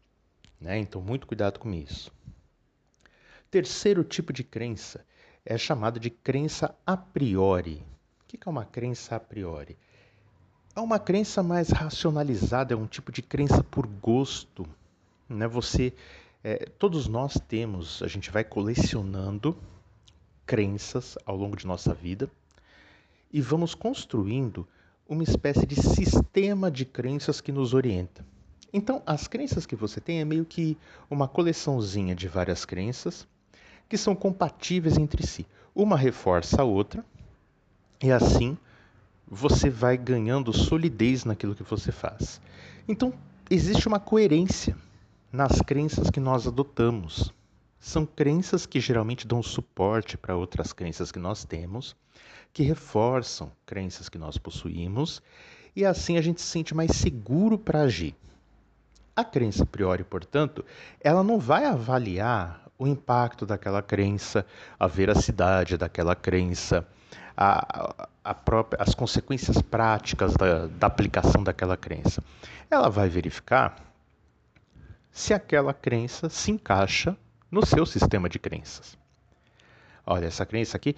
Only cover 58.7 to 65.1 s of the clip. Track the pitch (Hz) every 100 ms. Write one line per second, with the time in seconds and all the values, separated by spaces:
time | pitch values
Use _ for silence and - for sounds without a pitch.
58.7 | _ _ _ _ - 233 139 113 98 87
59.7 | 98 92 90 90 95 85 143 151 - -
60.7 | - - - 147 175 196 226 120 165 285
61.7 | 151 113 127 110 90 113 113 85 82 -
62.7 | - 135 139 - 123 120 - 104 101 104
63.7 | 98 101 98 98 101 - 107 - - -
64.7 | - 92 80 95